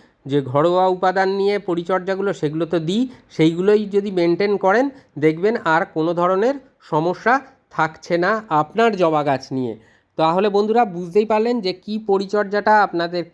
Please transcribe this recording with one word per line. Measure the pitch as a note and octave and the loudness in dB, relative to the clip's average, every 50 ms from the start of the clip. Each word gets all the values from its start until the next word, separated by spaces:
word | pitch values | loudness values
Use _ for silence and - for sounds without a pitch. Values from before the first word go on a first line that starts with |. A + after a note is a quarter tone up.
| - _ _ _ - | -14 _ _ _ -10
যে | C#3 C3+ D3 | -2 -2 -2
ঘরোয়া | C3+ B2+ B2+ C#3+ D#3 F3 F3 F3+ F#3 F#3+ | -2 0 0 2 2 2 2 2 2 2
উপাদান | F#3 F3+ F#3+ F#3 F3+ F#3+ F#3+ F#3+ | 0 0 0 0 0 0 0 0
নিয়ে | G3 G3 G3 G3+ G#3 G3+ | 0 -2 -2 -2 -2 -2
পরিচর্যাগুলো | G3 - F3 F3 F3 F3 F#3+ F#3 F3+ F#3 G3 F#3+ G3 G3+ F3 | -4 -4 -6 -4 -4 -2 -4 -4 -2 -4 -4 -4 -2 -4 -4
সেগুলো | - - D3 D3 D#3+ E3+ | -4 -4 -4 -4 -4 -4
তো | D#3+ F3+ F3 | -2 -2 -4
দিই, | D#3+ D#3+ F#3+ A3 B3+ B3+ - - _ _ | -2 -2 -2 -2 -2 -4 -6 -14 _ _
সেইগুলোই | - - D#3 D#3+ E3+ E3+ F#3 G3+ G#3+ G#3+ G#3 | -2 2 2 2 2 2 2 4 4 2 2
যদি | G3 F#3+ G3+ G3 G#3+ | 0 -2 -2 -2 0
মেনটেন | F#3+ F3+ E3+ F3 E3+ E3+ G3+ G3+ G3+ F#3+ | 0 0 2 2 2 0 0 0 0 0
করেন | - F#3 G3 A#3 C4+ C#4 C4 - - _ - D3+ | 2 2 2 2 2 0 -4 -10 -20 _ -8 0
দেখবেন | C#3+ D#3+ D#3 E3 F3 G#3+ A#3 A3+ - | 0 0 2 2 0 -2 0 0 0
আর | E3 D#3+ E3 F#3+ | 2 2 2 0
কোনো | - - E3 D#3 E3+ F3 | 0 -4 -4 -2 -2 0
ধরনের | E3+ F3 F3+ F#3 F#3 G#3+ B3 C#4+ C#4 - - _ _ _ - | 0 0 2 2 2 2 0 -2 -4 -8 -20 _ _ _ -4
সমস্যা | - D3+ D#3+ F3 F3+ - - A3 B3 C4+ C4 - - _ _ _ | -2 0 0 0 -2 -2 0 0 0 0 0 -6 -20 _ _ _
থাকছে | - - D#3+ D#3+ D#3+ - - - F3 E3+ | -4 -4 -4 -4 -4 -8 -8 -4 -2 0
না | F3 F#3 A3 A3 A3 - | 0 0 -2 -2 -4 -2
আপনার | D#3+ D3+ D3+ D3+ - G3+ A3+ A#3 G#3 | 0 0 0 0 0 0 0 2 2
জবা | F#3 F3+ E3 D#3 D3+ D3 | 2 2 2 2 0 0
গাছ | D3 C#3 C3 - - | 0 0 -2 -2 -6
নিয়ে। | C#3 C3 B2+ A#2+ G#2+ - - _ _ _ _ _ _ | -6 -4 -4 -4 -6 -10 -14 _ _ _ _ _ _
তাহলে | - D#3 D#3+ E3 F#3 G#3 G#3+ | 0 0 2 2 2 0 2
বন্ধুরা | F#3+ G3+ G#3 G#3+ A3 A#3+ A#3+ | 2 0 0 2 2 2 0
বুঝতেই | G#3 E3+ E3+ F3+ F3 E3+ G#3 A3 | 0 -2 -8 -8 -2 0 0 0
পারলেন | G#3+ A3+ G#3+ A3 A#3+ B3 A#3+ | 2 2 0 0 0 -2 -2
যে | F#3+ F#3 F3+ | -2 -4 -6
কী | F#3 - - G#3+ A3 | -6 -8 -8 -8 -6
পরিচর্যাটা | A3 G#3 G3 F#3+ G3+ F#3+ - G#3 G#3 G3 G3 G#3 G3+ - G#3+ G#3+ G3+ | -2 0 0 0 0 -2 -2 -2 -2 0 -2 -2 2 4 4 4 4
আপনাদের | F#3 - E3+ E3+ E3+ F3 F3 E3 E3+ | 2 0 -2 -4 -2 -4 -6 -6 -6